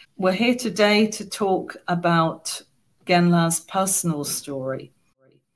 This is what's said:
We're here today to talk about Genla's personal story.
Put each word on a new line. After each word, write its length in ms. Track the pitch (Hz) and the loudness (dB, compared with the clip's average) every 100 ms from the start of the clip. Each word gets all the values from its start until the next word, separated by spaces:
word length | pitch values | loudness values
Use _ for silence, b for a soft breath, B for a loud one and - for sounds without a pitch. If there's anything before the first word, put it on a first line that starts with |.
| b - | b -2
We're 160 | 185 | 0
here 220 | 185 233 | 2 0
today 540 | 247 226 180 208 208 214 | 0 -4 2 4 4 2
to 200 | - 208 | -2 -10
talk 480 | - 196 185 - - - | -4 0 0 -4 -14 -4
about 720 | 175 175 170 160 - - - - _ _ _ | -2 2 2 2 -2 -10 -10 -14 _ _ _
Genla's 560 | - 175 175 175 165 165 | 0 4 4 4 2 -2
personal 640 | - 190 190 - 170 151 | -4 -2 0 0 -2 -4
story. 680 | 139 - - 139 131 131 - _ _ _ 135 _ _ | -4 -8 -8 -8 -6 -8 -10 _ _ _ _ _ _